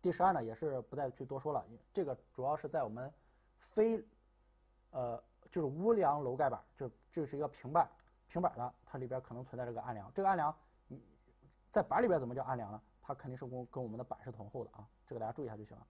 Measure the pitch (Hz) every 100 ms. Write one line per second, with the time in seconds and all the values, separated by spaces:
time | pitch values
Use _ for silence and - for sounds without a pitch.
0 | 180 165 180 170 113 110 160 131 113 131
1 | 135 127 131 135 147 143 - 117 _ -
2 | 156 123 _ - 131 151 147 160 117 110
3 | 135 - _ _ _ _ - - 220 -
4 | - _ _ _ _ _ _ _ _ 147
5 | 123 113 _ _ - 180 147 147 202 226
6 | 160 147 135 131 143 110 - _ 131 -
7 | _ - 143 139 147 - 123 160 - -
8 | _ _ _ 170 180 - 123 - - 139
9 | 127 127 127 120 127 123 120 117 120 110
10 | 98 - 196 185 147 156 _ _ _ 139
11 | - _ _ _ - _ _ 214 - 151
12 | 240 170 123 123 127 127 104 107 _ _
13 | - 135 135 127 131 127 123 - 123 113
14 | 127 - - 107 101 131 110 - 107 _
15 | _ 120 113 123 131 107 107 110